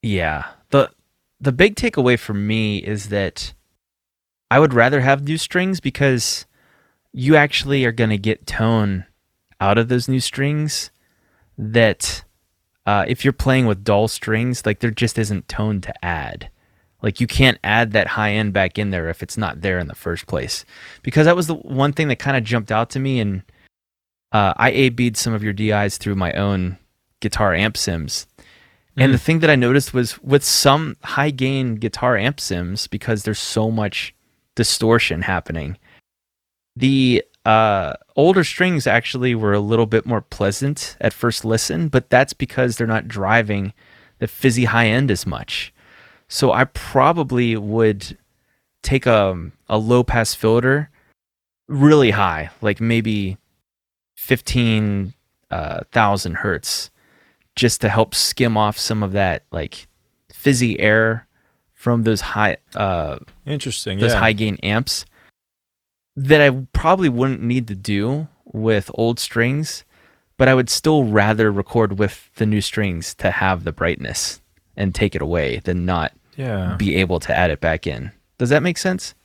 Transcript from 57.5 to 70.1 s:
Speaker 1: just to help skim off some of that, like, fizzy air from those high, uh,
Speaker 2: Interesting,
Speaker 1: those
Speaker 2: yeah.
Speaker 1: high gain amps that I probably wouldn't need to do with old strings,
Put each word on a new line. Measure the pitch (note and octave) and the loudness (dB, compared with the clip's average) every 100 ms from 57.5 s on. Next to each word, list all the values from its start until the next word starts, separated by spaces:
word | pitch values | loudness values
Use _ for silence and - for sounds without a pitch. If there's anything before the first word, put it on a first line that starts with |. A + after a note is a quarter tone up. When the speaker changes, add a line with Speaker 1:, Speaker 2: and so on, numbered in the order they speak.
| - | -2
Speaker 1:
just | B2 - | 0 0
to | G#2+ | 0
help | G2+ A2+ - | 0 0 0
skim | - - A#2+ G#2+ | -4 0 0 2
off | G#2 G#2 | 0 -2
some | - A2 | -4 -2
of | G2+ | -2
that, | G2 F#2+ E2 _ | 0 0 -2 _
like, | E2 D2+ - - _ _ _ _ | -10 -8 -12 -20 _ _ _ _
fizzy | - - C3 A#2+ G2 | -2 2 2 2 0
air | G#2+ A2 A2 A2+ - _ _ _ _ | 2 4 2 0 -8 _ _ _ _
from | _ - A#2+ | _ 0 2
those | A2 G#2+ | 2 0
high, | - - G#2+ - _ - | -2 -2 0 -2 _ -4
uh, | G2+ F2 D2+ C2+ - _ - | -2 -2 -4 -8 -14 _ -8
Speaker 2:
Interesting, | C#3+ C3+ A2+ - G2 | -8 -6 -8 -6 -2
Speaker 1:
those | A#2 | 0
Speaker 2:
yeah. | A2+ | 2
Speaker 1:
high | A2+ | 2
gain | G#2 A2 G2 | 0 -2 -2
amps | F#2+ G#2+ C3+ - - _ _ _ _ _ _ _ _ _ _ - | -2 -2 -2 -6 -8 _ _ _ _ _ _ _ _ _ _ -8
that | C3+ D3+ | 2 6
I | C#3+ C3 C3 | 6 2 -4
probably | - D#3+ F#3 F3 | -2 2 2 2
wouldn't | A#2+ C3 C3 | 2 -2 -2
need | A#2 B2+ A2+ | -2 -2 -4
to | G2 | -8
do | G2+ G2+ G#2+ C#3 D#3 _ _ | -4 -2 0 -4 -6 _ _
with | - A2 G#2+ - | -4 0 0 0
old | - A2+ A#2 | -2 -2 0
strings, | - A#2 A#2 C#3 D#3 - _ _ _ | -4 0 0 0 -4 -10 _ _ _